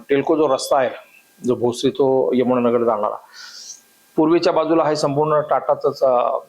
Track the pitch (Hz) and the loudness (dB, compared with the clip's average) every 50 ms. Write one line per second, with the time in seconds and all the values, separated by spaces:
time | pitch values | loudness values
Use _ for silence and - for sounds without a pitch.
0 | - - 139 139 139 - 165 151 156 139 131 123 - - 160 139 127 113 - - | -2 -2 -2 0 0 0 0 0 2 0 0 -2 0 0 0 0 0 0 -4 -8
1 | - - _ _ _ _ _ _ - 123 123 110 113 123 117 - - 131 120 - | -16 -20 _ _ _ _ _ _ -2 -2 -2 0 0 -2 -2 0 -2 -2 0 2
2 | 143 131 131 131 131 - 127 123 120 120 127 123 120 120 117 120 117 117 113 104 | 0 2 2 2 0 0 0 0 0 2 0 2 2 2 2 2 2 0 0 0
3 | 104 104 - - - - - - - - - - - - - - _ _ _ _ | -2 -4 -4 -6 -12 -20 -20 -20 -20 -20 -20 -20 -20 -20 -20 -20 _ _ _ _
4 | _ _ _ - 156 156 170 170 170 185 160 160 156 151 165 165 156 151 156 147 | _ _ _ 0 2 2 2 2 2 2 0 0 0 2 2 2 2 0 0 0
5 | - 147 139 143 151 156 151 151 147 147 151 131 - - 143 139 - 147 131 - | -2 -2 0 0 0 2 2 0 0 0 -2 -2 0 -2 -2 0 0 -4 -2 0
6 | 143 131 127 123 123 123 127 - - | 0 2 2 2 0 0 -2 -4 -8